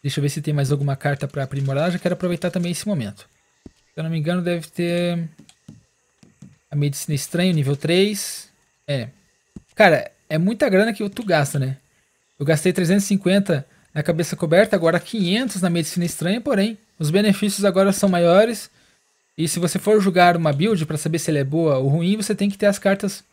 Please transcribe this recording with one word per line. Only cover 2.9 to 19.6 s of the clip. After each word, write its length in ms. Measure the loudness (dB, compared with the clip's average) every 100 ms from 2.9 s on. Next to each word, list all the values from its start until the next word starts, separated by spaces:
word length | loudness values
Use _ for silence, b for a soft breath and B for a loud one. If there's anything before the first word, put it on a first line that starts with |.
| -4 -4 -10 -20 _ _ _ -20 _ _
Se 60 | -10
eu 60 |
não 60 | -6
me 80 | -4
engano, 220 | -2 -2
deve 280 | -2 -4 -6
ter 600 | -6 -2 -2 -2 -4 -6 _ -20 _ -20 -20 _ _ _ _ -20 _ -20 _ _
a 60 | -4
medicina 380 | -2 -4 -6
estranha, 380 | -6 -4 -2 0
nível 220 | 0 0
três. 760 | -2 0 2 2 0 -8 -12 -18 _ _ _ -6
É. 220 | -6 -6 _ _ _ _ -20 _
Cara, 380 | 4 4 4 0 _ _
é 100 | -2
muita 300 | 0 0 2
grana 240 | 2 2
que 160 | -2 -8
tu 160 | -8
gasta, 340 | 0 0 2 -2
né? 180 | -4 -6 _ _ _ _ _ _
Eu 100 | -2
gastei 260 | 0 0
trezentos 320 | 0 2 2
e 40 | 2
cinquenta 580 | 0 2 2 2 -2 -4 b b
na 100 | -6
cabeça 320 | -2 -2 -2
coberta, 400 | -4 2 4 4
agora 240 | 2 2 0
quinhentos 600 | -2 -4 0 0 -2 -2
na 80 | 0
medicina 380 | 0 -2 -2 -4
estranha, 340 | -2 -4 -2
porém, 380 | 0 0 0 -2 _ _
os 120 | 0
benefícios 560 | 2 2 2 0 0 0
agora 260 | 4 2
são 160 | 2 2
maiores. 640 | 4 6 6 6 0 -12 b b b _ _ _ -6
E 100 | -4
se 120 |
você 200 | 0